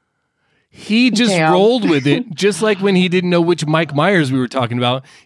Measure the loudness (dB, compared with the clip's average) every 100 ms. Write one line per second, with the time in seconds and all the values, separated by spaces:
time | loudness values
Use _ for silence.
0 | _ _ _ _ _ _ _ -14 -2 2
1 | 2 2 0 2 2 2 2 2 0 0
2 | 0 -2 -4 -2 -2 0 -2 0 0 2
3 | 2 0 0 0 0 -2 0 -2 -2 -2
4 | 0 0 0 -2 -2 -4 -4 -2 -2 -4
5 | -8 -20